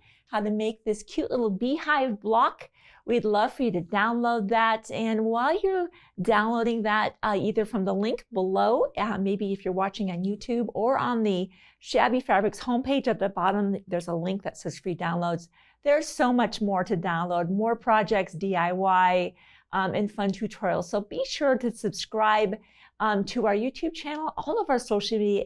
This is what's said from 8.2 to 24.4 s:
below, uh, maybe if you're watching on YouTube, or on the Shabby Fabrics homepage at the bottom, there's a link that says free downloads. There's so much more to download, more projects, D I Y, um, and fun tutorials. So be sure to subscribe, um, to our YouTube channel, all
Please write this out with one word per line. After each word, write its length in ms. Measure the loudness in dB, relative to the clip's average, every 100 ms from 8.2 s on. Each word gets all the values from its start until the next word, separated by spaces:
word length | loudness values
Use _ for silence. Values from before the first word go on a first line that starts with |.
| -4
below, 540 | -2 0 2 4 4 0 -2
uh, 200 | -4 -2
maybe 340 | -2 0 -2
if 140 | -4 -4
you're 80 |
watching 360 | -2 -2 -2 -4
on 140 | -2
YouTube, 440 | -4 -4 -4 -4 -2
or 240 | -2 0 0
on 240 | 0 0
the 280 | 0 0 -4 -10 -20 _
Shabby 420 | -4 2 2 2
Fabrics 400 | 2 2 2 -2
homepage 460 | -2 -2 0 0 0
at 120 | 0
the 100 | -2
bottom, 460 | 0 0 2 0 -2 -4
there's 200 | -6 -4
a 80 | -4
link 260 | -2 -4
that 140 | -6 -8
says 220 | -10 -8
free 160 | -6 -4
downloads. 540 | -4 -2 -2 -4 -8 _ _ _
There's 240 | 2 2 2
so 240 | 0 2
much 300 | 4 2 0
more 220 | 0 0 0
to 100 | -2
download, 540 | 0 -2 0 0 0
more 260 | 0 0 0
projects, 580 | 2 2 4 0 0
D 220 | -4 -2 0
I 160 | 0
Y, 640 | 2 4 4 6 4 0 -6 -20 -20 _
um, 200 | -2 0
and 160 | 0 -2
fun 220 | -2 -4
tutorials. 540 | -2 -6 -4 -2 -2 -2
So 160 | -6
be 220 | -4 -6 -6
sure 300 | 0 0 2
to 180 | -2 -4
subscribe, 840 | -6 -6 -6 0 2 4 2 -2 -12 _ -20 -4
um, 240 | 0 0 -2
to 200 | 0 0
our 80 | 0
YouTube 380 | -2 -4 -6
channel, 400 | -6 -8 -8 -6
all 240 | -6